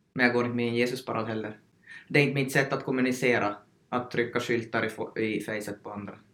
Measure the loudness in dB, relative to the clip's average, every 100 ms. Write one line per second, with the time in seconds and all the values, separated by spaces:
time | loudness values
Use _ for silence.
0 | _ 2 4 4 0 0 0 2 2 0
1 | -4 -4 -2 -4 -6 -10 _ _ -20 -20
2 | 0 4 4 2 2 2 2 0 -2 0
3 | 0 2 4 4 2 -4 -14 _ -6 -6
4 | -2 -2 0 0 0 -2 0 -2 -2 -4
5 | -6 -2 -2 -2 -4 -6 -6 -10 -10 -10
6 | -10 -14 -20